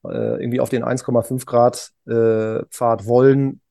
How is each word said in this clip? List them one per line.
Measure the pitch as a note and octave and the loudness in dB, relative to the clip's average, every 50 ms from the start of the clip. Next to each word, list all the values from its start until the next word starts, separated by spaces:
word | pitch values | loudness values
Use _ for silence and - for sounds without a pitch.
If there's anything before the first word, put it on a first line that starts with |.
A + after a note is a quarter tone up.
äh, | _ G1+ - A#2 A2+ A2 A#2 - | _ -8 -8 -6 -4 -4 -4 -4
irgendwie | - A#2+ A#2+ B2+ | -6 -4 -2 -4
auf | B2+ - | -2 -2
den | - A#2+ | -2 -4
eins | - - B2+ C3 - | -2 -4 -4 -4 -4
Komma | - B2 A#2+ | -2 -2 -2
fünf | A2+ - B2+ B2+ B2 | -2 -2 -8 -8 -8
Grad, | - - A#2+ A#2+ B2+ - - - - _ _ _ | -2 2 4 4 4 2 -2 -16 -18 _ _ _
äh, | - A#2 A#2 A2+ A2+ A2 A2 A2 A2 A2 A#2 - | -4 0 2 2 2 2 0 -2 -2 -4 -6 -8
Pfad | _ - - B2 A#2 A2+ A2 G2 | _ -8 -2 0 0 0 -2 -2
wollen, | A2 A#2+ B2 B2+ C3+ C3+ C#3 C#3 C3+ - - _ _ | 2 4 6 6 6 6 4 0 -2 -4 -8 _ _